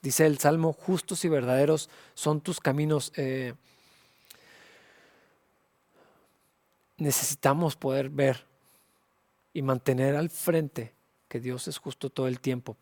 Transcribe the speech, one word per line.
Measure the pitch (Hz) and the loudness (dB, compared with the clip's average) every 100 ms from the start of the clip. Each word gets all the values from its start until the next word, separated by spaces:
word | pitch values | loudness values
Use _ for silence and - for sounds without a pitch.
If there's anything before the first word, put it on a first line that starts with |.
| 135 | -2
Dice | - 160 | 4 4
el | 143 | 6
Salmo, | 147 165 160 | 2 4 0
"Justos | 151 - 185 - 180 180 | -2 -2 -2 -2 -4 0
y | |
verdaderos | 151 123 127 147 156 - - - | 0 2 2 4 2 -2 -16 -20
son | - 151 151 | -6 -2 -2
tus | 165 170 | -4 -4
caminos". | - 139 151 151 - - | -2 0 0 0 -2 -6
Eh, | 135 131 127 123 _ _ _ _ _ _ _ - - - - - _ _ _ _ _ _ _ _ _ _ _ _ _ _ _ _ _ _ _ _ _ - | -4 -4 -6 -10 _ _ _ _ _ _ _ -20 -20 -20 -20 -20 _ _ _ _ _ _ _ _ _ _ _ _ _ _ _ _ _ _ _ _ _ -4
necesitamos | 151 135 - 139 139 143 165 - | -2 0 -2 0 2 2 0 -2
poder | 139 135 135 | -2 -2 -2
ver | 143 135 127 - _ _ _ _ _ _ _ _ _ _ | 2 2 2 -6 _ _ _ _ _ _ _ _ _ _
y | 165 | -6
mantener | 135 131 - 127 135 143 | 0 0 2 2 2 2
al | 165 | -2
frente | - - 165 147 - 113 _ _ _ _ | -2 0 0 0 -6 -12 _ _ _ _
que | 120 | -8
Dios | 127 127 - | -6 -6 -8
es | 147 | -10
justo | - - 135 | -12 -8 -8
todo | - 131 | -2 -2
el | 123 | -2
tiempo. | 131 127 - 110 | -2 -4 -6 -12